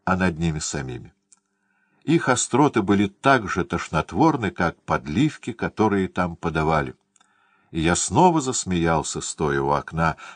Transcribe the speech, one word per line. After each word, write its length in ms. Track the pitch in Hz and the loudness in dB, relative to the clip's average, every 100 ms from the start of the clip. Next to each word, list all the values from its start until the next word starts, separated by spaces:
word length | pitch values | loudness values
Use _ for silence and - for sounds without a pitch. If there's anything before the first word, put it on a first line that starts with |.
а 120 | - 90 | -4 0
над 220 | 92 78 | 0 0
ними 220 | 85 76 | -2 -2
самими. 520 | - 78 65 62 - _ _ _ _ _ _ _ _ _ | -6 -6 -8 -10 -16 _ _ _ _ _ _ _ _ _
Их 240 | - 160 - | 0 2 2
остроты 540 | 123 - 123 147 117 | 0 2 4 4 2
были 240 | 98 98 101 | 2 2 2
так 420 | - 139 131 92 | 0 2 2 2
же 160 | 92 | -4
тошнотворны, 840 | 82 87 - 80 - 90 160 143 98 | -2 -4 -2 -4 -2 2 2 2 -2
как 280 | - 85 - | -2 -4 -4
подливки, 680 | - 76 65 82 151 - - | -4 -4 -2 0 0 -2 -12
которые 560 | - - - 107 98 92 | -6 -6 0 0 2 -2
там 280 | - 90 85 | -2 -4 -4
подавали. 580 | 85 78 78 80 65 - _ _ _ _ _ _ _ | -4 0 2 0 -2 -10 _ _ _ _ _ _ _
И 100 | 165 | -2
я 160 | 165 175 | 0 0
снова 460 | - 113 180 160 | 0 4 4 2
засмеялся, 800 | 131 120 - 87 82 80 71 80 | -2 -4 -2 0 2 0 -2 -8
стоя 400 | - - 78 69 | -8 -4 -2 0
у 80 | 69 | 0
окна, 460 | 71 - 80 82 - - | -2 -2 -2 -2 -2 -12